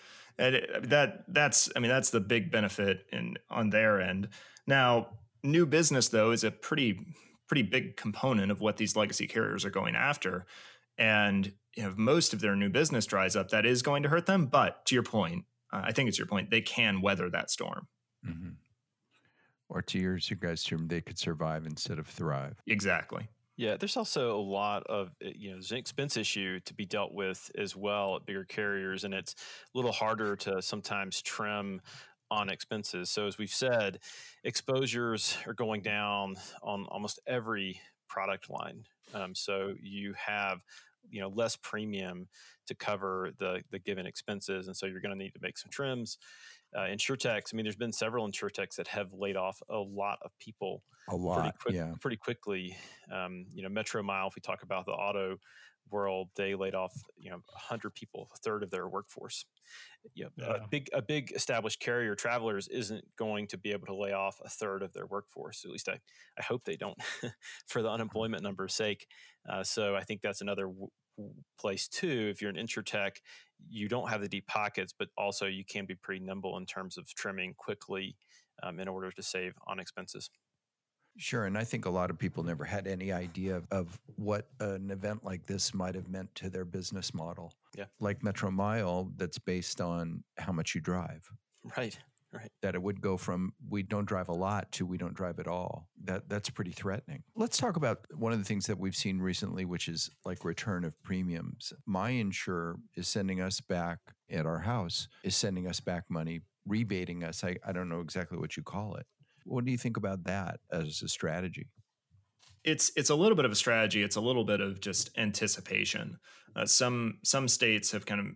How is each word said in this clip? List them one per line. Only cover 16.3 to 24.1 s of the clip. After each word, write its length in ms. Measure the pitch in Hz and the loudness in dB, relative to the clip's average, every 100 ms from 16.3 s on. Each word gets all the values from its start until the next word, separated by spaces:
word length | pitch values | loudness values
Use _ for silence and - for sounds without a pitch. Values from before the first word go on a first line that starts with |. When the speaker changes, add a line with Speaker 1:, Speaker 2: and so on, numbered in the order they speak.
| 101 92 | 0 4
Speaker 1:
they 100 | 113 | 2
can 400 | - - 113 95 | 4 4 4 6
weather 280 | 98 98 90 | 4 4 2
that 200 | 85 - | 0 0
storm. 380 | - 50 - - _ _ _ - | 0 -2 -4 -10 _ _ _ -8
Speaker 2:
Mm-hmm. 240 | 82 90 82 _ _ _ _ _ _ _ _ _ _ - | -6 -8 -12 _ _ _ _ _ _ _ _ _ _ -8
Or 140 | 90 | -6
to 160 | - 95 | -2 2
yours, 320 | 92 90 - | 2 2 -2
you 60 | 95 | -2
guys' 260 | 87 82 | -2 0
term, 260 | - 82 80 | 0 -2 0
they 120 | 85 | -2
could 180 | - - | -4 -4
survive 480 | - 78 80 80 80 | -2 0 0 -2 -4
instead 320 | 76 - 80 | -6 -4 -4
of 80 | 73 | -6
thrive. 540 | - 82 69 69 - - | -4 -2 0 -4 -6 -2
Speaker 1:
Exactly. 640 | 110 95 85 - 87 - _ _ - | 2 2 2 0 -8 -8 _ _ -4
Speaker 3:
Yeah, 200 | 110 101 | -2 0
there's 200 | 202 247 | 0 0
also 400 | 214 | 2